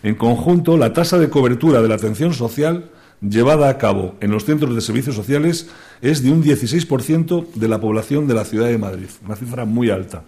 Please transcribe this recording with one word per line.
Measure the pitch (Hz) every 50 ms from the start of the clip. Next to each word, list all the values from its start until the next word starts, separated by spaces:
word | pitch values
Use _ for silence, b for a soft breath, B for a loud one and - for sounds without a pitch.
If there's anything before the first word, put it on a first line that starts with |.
| -
En | 104 110
conjunto, | - 117 117 120 120 - 165 175 175 170 165 165
la | 165 120 110 -
tasa | 165 175 170 185
de | 175 160 135
cobertura | - 143 127 120 123 117 - 165 139 117
de | 113 113
la | 110
atención | 104 113 107 107 101 151 175 160
social | 120 120 113 - 143 147 160 170 175 170 B B B B B B B
llevada | 101 101 101 113 117 139 156 151 147 135
a | 127
cabo | 131 - 104 98 98 92 90 - -
en | 104 101
los | 104 107 104
centros | - 156 147 151 127 120
de | 113
servicios | - - 107 123 113 113 110
sociales | 107 95 101 139 143 151 170 165 165 - B B B B B B B
es | - 131 156 143 123
de | 131
un | 156 165
dieciséis | 151 151 143 139 123 107 135 175 165
por | - 143 120
ciento | - - 156 165 165 165 175 170 170 - -
de | 113 110
la | 110 110 104
población | 107 110 107 110 107 - 139 151 151
de | 139 120
la | 110 104
Ciudad | - 113 107 117
de | 120 117
Madrid, | 110 101 98 95 90 95 92 - - 101
una | 95 107
cifra | 104 127 120 123 127 120
muy | 107 110 120 120 113
alta. | 98 92 92 - - 85 -